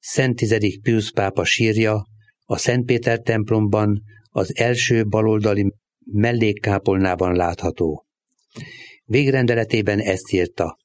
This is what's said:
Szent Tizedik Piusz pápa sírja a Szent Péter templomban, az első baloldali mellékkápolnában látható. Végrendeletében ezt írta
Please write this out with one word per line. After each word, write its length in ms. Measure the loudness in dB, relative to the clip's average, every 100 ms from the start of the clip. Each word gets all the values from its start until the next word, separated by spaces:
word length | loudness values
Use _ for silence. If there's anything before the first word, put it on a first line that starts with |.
Szent 320 | -4 -2 0 0
Tizedik 460 | 0 0 0 -2
Piusz 280 | -2 0 0
pápa 340 | -4 -2 -2
sírja 640 | -2 0 0 2 0 0 -4 -18 _ _
a 120 | _ -4
Szent 300 | 0 0 0
Péter 320 | 0 0 -2
templomban, 800 | 0 -2 0 0 2 2 2 0 -6 -20 _
az 280 | -6 -4 -2
első 500 | -2 0 0 0 2
baloldali 680 | 0 2 2 0 0 0 -4 _ _ -6
mellékkápolnában 1200 | 0 0 2 0 0 -2 0 0 2 2 0 0 2
látható. 720 | 0 -2 -6 -2 -4 -4 _ _ _ _ _ -20 -18 -20 -20 -20
Végrendeletében 920 | _ 2 2 2 2 2 0 0 0 0
ezt 340 | 0 -2 0
írta 460 | 0 0 -2 -6 -6